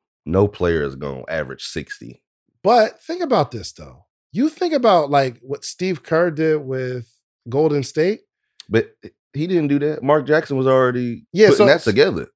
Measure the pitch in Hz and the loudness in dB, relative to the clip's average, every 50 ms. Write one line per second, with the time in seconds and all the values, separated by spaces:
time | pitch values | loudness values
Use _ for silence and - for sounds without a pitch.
0 | _ _ _ _ _ 78 85 95 104 104 - - 92 87 85 80 73 69 67 67 | _ _ _ _ _ -2 0 2 2 2 0 -2 -2 0 0 0 -2 -4 -8 -10
1 | 73 71 67 65 55 - 80 80 73 64 65 - - - - 82 69 - - - | -12 -12 -12 -12 -10 -8 -8 -8 -8 -8 -10 -14 -14 -12 -12 -12 -12 -12 -14 -20
2 | - 58 60 _ _ _ _ _ _ _ _ _ - 190 240 240 214 - - _ | -20 -20 -20 _ _ _ _ _ _ _ _ _ -2 2 2 2 2 0 -2 _
3 | _ - 330 370 349 269 254 180 143 - - 107 90 - - - 78 67 64 - | _ -12 -8 -8 -4 -2 0 0 -2 -2 -6 -12 -14 -16 -18 -20 -20 -20 -20 -20
4 | _ _ _ _ _ _ - 180 269 311 - - 359 349 311 269 247 226 190 170 | _ _ _ _ _ _ -4 -4 -2 -2 -2 -4 -4 -2 -2 0 2 4 4 4
5 | 151 139 143 139 135 131 117 - - 131 139 - - - - - 180 190 180 139 | 2 2 2 0 0 0 -2 0 2 2 2 0 -2 -10 -10 -6 -4 -4 -4 -6
6 | - - 160 160 175 175 151 147 160 160 156 151 139 131 131 131 127 127 127 123 | -4 -2 0 0 0 0 -2 -2 0 0 0 0 -2 -4 -6 -6 -6 -6 -8 -8
7 | 120 - _ _ _ _ _ _ - 117 117 139 156 156 147 143 131 - - 156 | -10 -14 _ _ _ _ _ _ -12 -6 -2 0 0 2 0 0 -2 -4 -2 0
8 | 160 185 220 - _ _ _ _ _ _ _ - - - 104 113 113 - _ _ | 0 0 -2 -4 _ _ _ _ _ _ _ -20 -6 -2 0 0 0 -2 _ _
9 | - - - _ _ _ - 139 156 180 190 170 151 143 143 143 143 151 151 - | -20 -20 -20 _ _ _ -10 -8 -4 -2 0 0 0 0 0 0 0 -2 -2 -2
10 | - 131 151 156 131 127 151 160 - - 143 131 131 131 131 131 127 127 123 123 | 0 2 2 2 2 2 0 0 0 0 -2 -2 0 2 4 4 4 2 0 -2
11 | 123 120 117 - - _ - 180 214 196 - - 208 190 165 170 - - 98 120 | -4 -6 -6 -10 -12 _ 0 4 4 6 6 6 6 6 4 4 2 0 2 4
12 | 156 190 117 78 65 - _ | 2 2 0 -4 -8 -12 _